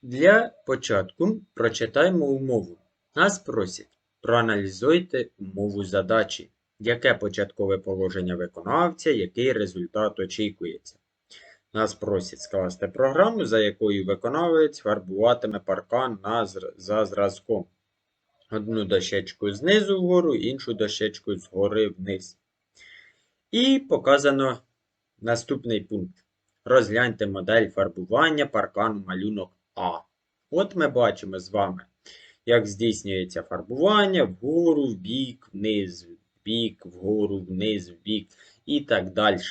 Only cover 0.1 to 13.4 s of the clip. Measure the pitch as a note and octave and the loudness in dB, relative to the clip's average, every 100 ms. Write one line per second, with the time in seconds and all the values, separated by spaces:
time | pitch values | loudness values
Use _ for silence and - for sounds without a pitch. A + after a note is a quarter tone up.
0.1 | B2+ E3 G#3+ A#3 _ - B2+ - G#2 F#2 | 4 6 6 4 _ -4 -4 0 0 -2
1.1 | _ F3 A3 - - A2+ - A2+ C3+ E3+ | _ -2 -2 -8 -2 -2 0 -2 4 4
2.1 | F#3 C#3+ C3+ C3+ A#2 F2+ F2 _ _ _ | 4 0 -2 0 -2 -2 -14 _ _ _
3.1 | - F#3 F#3+ - A2+ F2+ F#2 - _ _ | 2 2 2 -6 -4 -4 -6 -18 _ _
4.1 | _ - A#2 A2+ G#2 G2 F#2+ B2 E3+ F3+ | _ 0 2 4 0 -2 -2 2 2 2
5.1 | C3 A#2 _ F#2+ F#2 G#2 G2+ F#2+ G2 F#2 | -6 -6 _ -14 -6 -4 -4 -2 -2 2
6.1 | A2 G#2 - - _ _ _ G#2+ A#2+ C3 | 0 0 -6 -14 _ _ _ -2 0 2
7.1 | A#2+ G#2+ F#2 G2 - G2 F#2+ F#2+ F#2+ F#2+ | 2 -2 -4 -6 -4 -2 -2 -2 -4 -2
8.1 | F#2+ F2+ F2+ F2 - F2 C#3+ F3 E3+ E3 | -2 -4 -4 -6 -8 -2 0 0 0 0
9.1 | B2+ F2+ - B2+ A#2 G2+ F#2 F2 G#2 G#2+ | 0 0 -2 0 0 -2 -4 -6 -2 -2
10.1 | - F#2+ - G#2+ F#2+ E2+ D#2+ - _ _ | -2 -8 -4 -6 -4 -10 -12 -18 _ _
11.1 | _ _ - - _ _ G#2+ A2 - G#2 | _ _ -20 -20 _ _ -4 -2 -2 -2
12.1 | G2 F#2 - - G2 F#2 F2+ - - C3 | -2 -2 -12 -6 -4 -2 -4 -8 0 0
13.1 | C#3+ G#3 A3+ | 4 2 2